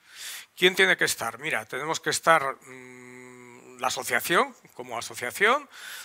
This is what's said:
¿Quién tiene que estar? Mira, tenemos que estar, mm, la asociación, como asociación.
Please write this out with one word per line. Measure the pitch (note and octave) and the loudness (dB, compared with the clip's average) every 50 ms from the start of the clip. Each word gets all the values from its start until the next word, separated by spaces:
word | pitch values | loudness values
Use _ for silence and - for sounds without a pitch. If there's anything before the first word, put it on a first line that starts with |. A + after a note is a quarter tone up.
| _ - - - - - - - - - _ | _ -20 -18 -14 -12 -12 -12 -12 -14 -16 _
¿Quién | - F3 F#3 F#3 | 2 2 4 6
tiene | F#3 F#3+ F#3+ F3 | 6 6 4 4
que | - E3 | 4 2
estar? | D3+ - - - A#2 A2+ A2+ | 0 0 0 -2 -4 -4 -6
Mira, | C#3 D#3 C#3 A2+ A2 | -6 -4 -4 -4 -4
tenemos | - - B2+ C#3+ D#3 D#3+ - | -6 -8 -6 -4 -4 -4 -4
que | - D#3+ | -2 -2
estar, | C#3 - - E3 E3 D#3+ C#3 C3+ B2+ - - | -2 2 6 6 6 6 6 2 -4 -6 -10
mm, | C3 B2+ C3 B2+ B2+ B2+ B2 B2+ B2 B2 B2+ B2+ B2+ B2 B2 B2 B2 A#2+ B2 B2+ B2+ B2+ B2 | -20 -18 -18 -18 -18 -18 -18 -18 -18 -18 -18 -18 -18 -18 -20 -20 -20 -20 -20 -20 -20 -8 -4
la | B2 B2 | -2 -2
asociación, | - C3 B2 - B2+ A#2+ - - E3+ F#3+ B3+ C#4+ A#3+ - - - _ | -2 -2 -2 -2 -2 0 0 2 2 2 2 0 -2 -14 -20 -18 _
como | - B2+ B2+ A#2+ A2+ | -14 -10 -8 -8 -8
asociación. | A#2 - A#2 - A#2+ B2 B2 - F#3+ G#3+ B3 D4 C#4+ B3+ - - - - - - - | -8 -8 -8 -8 -8 -6 -2 2 4 4 4 2 0 -6 -16 -16 -14 -14 -14 -14 -14